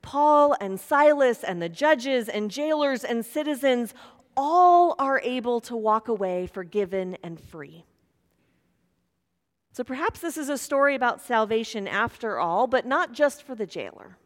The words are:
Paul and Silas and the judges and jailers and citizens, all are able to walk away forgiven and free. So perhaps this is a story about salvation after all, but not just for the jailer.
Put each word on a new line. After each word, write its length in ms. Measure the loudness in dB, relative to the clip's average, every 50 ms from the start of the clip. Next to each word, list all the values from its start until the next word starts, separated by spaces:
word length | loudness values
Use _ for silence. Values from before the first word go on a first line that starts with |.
Paul 540 | -18 -6 -2 2 4 6 6 6 6 6 4 0
and 180 | -2 -6 -8 -8
Silas 640 | -4 0 2 6 6 6 6 6 4 2 2 0 -4
and 180 | -8 -6 -4
the 80 | -6 -8
judges 600 | -6 0 2 2 2 2 0 -2 -2 -2 -2 -2
and 220 | -4 -4 -4 -4
jailers 520 | -4 -4 -2 -2 0 0 0 0 -2 -2 -4
and 240 | -4 -4 -4 -4
citizens, 680 | -4 -6 -4 -2 -2 -4 0 0 0 2 2 -2 -6 -10 -16 -20 -20 -20 _ _ _ _
all 580 | -4 -2 2 4 6 6 8 8 8 6 4 2 0
are 220 | 0 0 0 0 0
able 360 | -2 -4 -4 -2 -2 -4 -4 -4
to 140 | -6 -8
walk 320 | -4 0 0 0 0 0 -2
away 380 | -4 -2 -2 -2 -2 -4 -6
forgiven 720 | -6 _ -12 -12 -4 -2 -2 -2 -2 -2 -4 -4 -4 -8 -10 -12
and 180 | -14 -14 -14
free. 440 | -18 -20 -18 -18 -18 -18 -20 -20 -20 _ _ _ _ _ _ _ _ _ _ _ _ _ _ _ _ _ _ _ _ _ _ _ _ _ _ _ _ _ _ _ _ _ _ _ _ _ _
So 120 | -10 -8
perhaps 360 | -8 -6 -4 -4 -6 -6 -6
this 180 | -10 -8 -8 -6
is 100 | -6 -6
a 80 | -6
story 380 | -6 -4 -2 0 2 2 2 2
about 260 | 0 0 -2 -2 -2
salvation 680 | -6 -2 0 0 0 2 0 -4 -4 -4 -8 -8 -6
after 520 | -4 -2 -2 -2 -4 -4 -8 -8 -6 -4 -4
all, 280 | -2 -2 0 0 0
but 200 | 2 0 -2 -2
not 260 | 0 -2 -2 -2 -4 -2
just 300 | 0 0 0 0 -4 -16
for 120 | -16 -10
the 120 | -10 -10
jailer. 500 | -10 -8 -12 -12 -12 -14 -18 -20 -20 -20 _ _